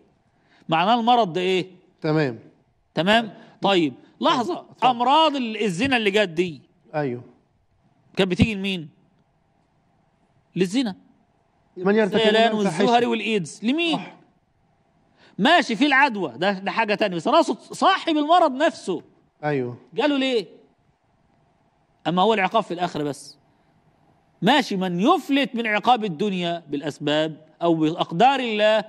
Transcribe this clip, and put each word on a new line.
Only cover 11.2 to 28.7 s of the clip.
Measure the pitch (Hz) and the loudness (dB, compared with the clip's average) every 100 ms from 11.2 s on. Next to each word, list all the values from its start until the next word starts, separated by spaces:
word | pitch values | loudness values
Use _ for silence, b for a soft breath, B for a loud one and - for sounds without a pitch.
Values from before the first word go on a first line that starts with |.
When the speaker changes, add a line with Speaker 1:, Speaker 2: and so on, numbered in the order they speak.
| _ _ _ _ _ - | _ _ _ _ _ -6
Speaker 2:
من | 185 208 | 0 0
يرتكب | 208 190 | 2 2
Speaker 1:
السيلان | 220 214 226 | 2 4 2
Speaker 2:
منها | 214 | 2
الفاحشة. | 196 160 | -2 0
Speaker 1:
والزهري | 254 240 240 | 2 2 2
والإيدز. | 226 208 214 156 - | -2 -2 -2 -4 -6
لمين؟ | 220 302 339 277 | -4 -2 -2 -4
Speaker 2:
صح. | 175 - _ _ _ _ _ _ _ _ _ b b - | -6 -18 _ _ _ _ _ _ _ _ _ b b -2
Speaker 1:
ماشي، | 226 349 247 208 | 2 4 2 0
في | 294 | 2
العدوى، | 262 285 208 160 117 | 4 2 0 -6 -2
ده، | 190 | -2
ده | 185 196 | -2 -4
حاجة | 180 220 202 | -2 -2 0
تانية، | 214 175 | -2 -2
بس | 202 | 2
أنا | 302 | 2
أقصد | 302 247 | 2 -2
صاحب | - - 302 381 - 302 | -10 0 2 2 0 -2
المرض | 294 359 320 254 | 2 4 4 2
نفسه. | 311 - - 151 - _ _ _ | -2 -2 -6 -8 -10 _ _ _
Speaker 2:
أيوه. | 151 143 123 123 - 170 | -4 -2 -4 -8 -12 -4
Speaker 1:
قالوا | 294 285 | -2 0
ليه؟ | 262 240 175 - _ _ _ _ _ _ _ _ _ _ _ _ _ _ - | 0 -2 -4 -12 _ _ _ _ _ _ _ _ _ _ _ _ _ _ -4
أما | 175 | 0
هو | 202 | 2
العقاب | 214 185 226 | 2 0 0
في | - | -2
الآخرة | 170 185 - | -4 -4 -4
بس. | 147 135 - - _ _ _ _ _ _ _ _ _ _ | -6 -8 -14 -20 _ _ _ _ _ _ _ _ _ _
ماشي، | 190 285 - 196 | 2 2 0 -4
من | 185 175 | -4 0
يفلت | 226 359 - 277 262 220 | 2 2 0 -2 -2 -4
من | 233 | -4
عقاب | 214 214 247 214 | 0 2 2 0
الدنيا | 147 208 185 175 170 147 | -4 -2 -2 -4 -6 -6
بالأسباب | 143 151 - 147 151 156 147 - _ | -8 -6 -6 -2 0 0 -6 -18 _
أو | 170 | 0
بأقدار | 165 156 170 - 170 247 269 | 2 0 -2 -4 2 4 4
الله | 247 214 214 | -2 0 2